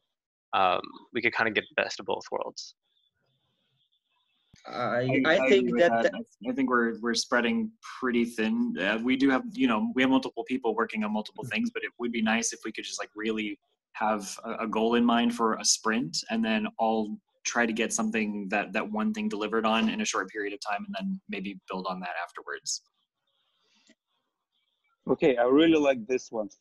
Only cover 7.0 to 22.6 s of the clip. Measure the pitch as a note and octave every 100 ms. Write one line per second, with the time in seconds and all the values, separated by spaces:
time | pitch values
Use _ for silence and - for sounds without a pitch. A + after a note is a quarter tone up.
7 | A#2 A2+ - B2 A#2 A2+ A2 - - -
8 | B2+ A#2+ A#2 A#2 A2 A#2 A#2+ D#2+ F#2+ A2
9 | A#2+ C3 C3+ C3 B2 A2+ C3 A2 A#2 B2+
10 | C3 C3 B2+ - - B2+ A2+ G#2+ A2+ A2
11 | G#2+ G#2+ - - A#2+ G#2+ A#2 A2 G#2 -
12 | A#2+ A#2 A2 A2+ A2+ A2+ A2+ A2 G#2 -
13 | G2+ G#2 A2 A2 G#2 G2+ _ _ _ -
14 | A2 A2 F#2+ - A2+ G#2+ A2+ A2 A2+ A#2+
15 | A#2+ A#2 A#2+ A#2 A2+ A2 - - A2 A2
16 | D#3 - - A2+ A2+ A2 G#2+ - A2+ A2+
17 | G#2+ G#2+ _ _ - A#2+ A2+ A2 G#2+ -
18 | A2 A2 G#2 G#2 F#2+ G#2 F#2 G#2 F#2 G#2+
19 | A2 G#2+ G#2+ G#2 G3+ A2+ A2 A2+ A2 G#2+
20 | G#2+ G#2+ F#2+ G#2+ G2+ G2+ G#2+ G2+ G2+ G2
21 | G2 F#2+ - - F#3+ - - F#2+ F#2+ F#2
22 | F2+ E2 F2 - C#2+ C#2